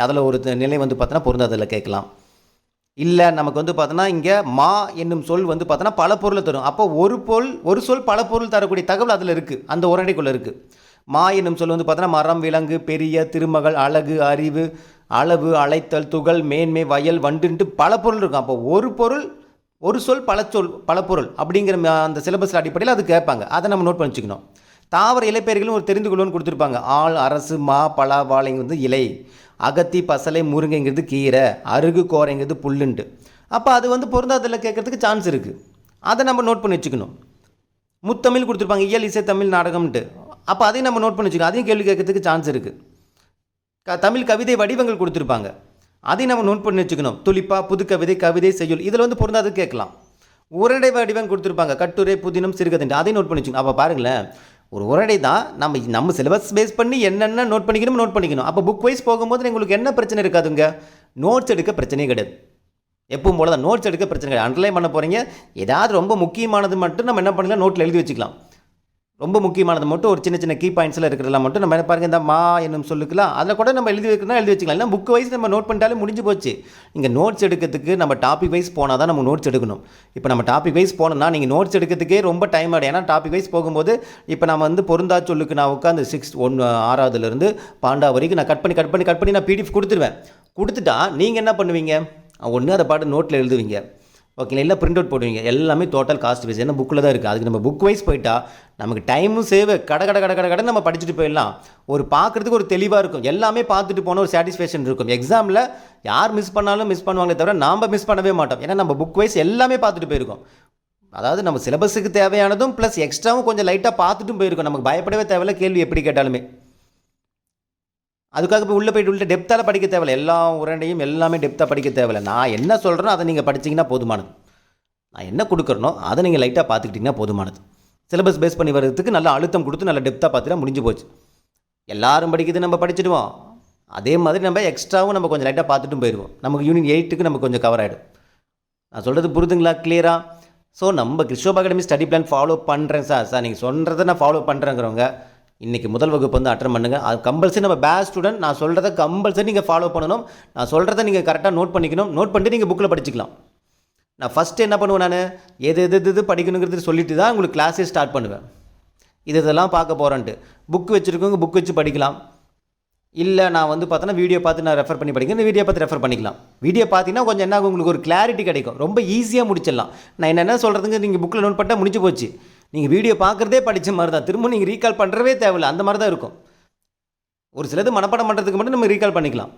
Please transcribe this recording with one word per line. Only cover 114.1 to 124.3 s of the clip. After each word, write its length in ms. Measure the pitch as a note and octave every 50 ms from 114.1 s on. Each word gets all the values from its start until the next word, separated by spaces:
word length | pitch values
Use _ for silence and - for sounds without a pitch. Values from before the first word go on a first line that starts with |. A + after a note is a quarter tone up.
| G#3 - G3 G3+ A#3 F#3
போயிருக்கோம். 280 | F#3+ F#3 F3 E3 D3+ D3+
நமக்கு 200 | D3 C3+ A#2+ C3
பயப்படவே 360 | D3 F3 E3+ G#3 G3+ G#3+ G#3+ G#3 G3
தேவையில்ல 220 | F3 F3 G3+ G3+ -
கேள்வி 240 | F#3 F#3+ F#3+ F3+ E3
எப்படி 180 | - E3+ D#3+ C#3+ D#3
கேட்டாலுமே. 320 | C#3 C#3 C3+ C3 B2+ B2 B2 - - - _ _ _ _ _ _ _ _ _ _ _ _ _ _ _ _ _ _ _ _ _ _ _ _ _ _ _ _ _ _ _ _ _ _ -
அதுக்காக 300 | C#3+ F3 F3 G#3+ G#3+ G#3
போய் 120 | G3 G#3 G3+
உள்ள 120 | G#3+ A3
போயிட்டு 200 | A3 A3 G3+ F#3+
உள்ள 140 | G3 G3 G3+
டெப்த்தால 380 | D#3+ F3+ F3+ - - A3+ A#3 G#3
படிக்க 360 | G3+ G3 G3 F#3+ F#3 F#3 F3
தேவையில்ல. 80 | E3 C#3+
எல்லா 500 | C3 C3+ D3 E3 E3+ E3+ E3 E3 E3 D#3
உரையடையும் 400 | D3+ D#3 D#3+ D#3+ D#3+ E3 F3 E3
எல்லாமே 400 | C#3+ C#3+ D3+ D#3+ E3 D#3+ E3+ E3
டெப்த்தா 280 | D3 C3+ B2 - D#3+
படிக்க 240 | C#3 D3 C#3+ C3+ C#3+
தேவையில்ல. 320 | A#2 C3 B2 A2+ A2 G#2
நான் 280 | G2+ G2 G#2 A#2+ C3 B2+
என்ன 260 | G#2+ G#2+ C3 F#3+ -
சொல்றேனோ 380 | - - F#3 E3+ E3+ F#3 A3 G3
அதை 100 | F3 F3
நீங்க 160 | E3 D#3+ D3+
படிச்சீங்கன்னா 460 | B2+ C#3+ C#3 C#3 C#3 D3+ D3+ E3 D#3+ -
போதுமானது. 400 | B2 B2+ A#2 A2+ A2 G2+ F#2+ -